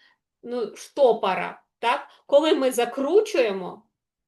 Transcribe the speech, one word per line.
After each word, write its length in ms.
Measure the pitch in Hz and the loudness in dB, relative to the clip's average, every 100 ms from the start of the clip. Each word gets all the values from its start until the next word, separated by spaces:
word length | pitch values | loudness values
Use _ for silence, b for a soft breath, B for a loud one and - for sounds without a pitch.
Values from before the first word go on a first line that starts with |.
| b b _ _ | b b _ _
ну, 340 | 240 247 220 - | -10 -8 -8 -10
штопора, 840 | - - 262 220 196 180 175 - _ _ | -10 2 4 4 -2 -2 -6 -10 _ _
так? 300 | 226 285 b b - | -4 -4 b b 2
Коли 280 | 285 311 | 2 4
ми 180 | 294 262 | 2 0
закручуємо, 1120 | 226 233 269 269 381 427 349 226 190 180 - _ _ _ _ | 0 -2 -4 0 2 2 0 -2 -4 -10 -14 _ _ _ _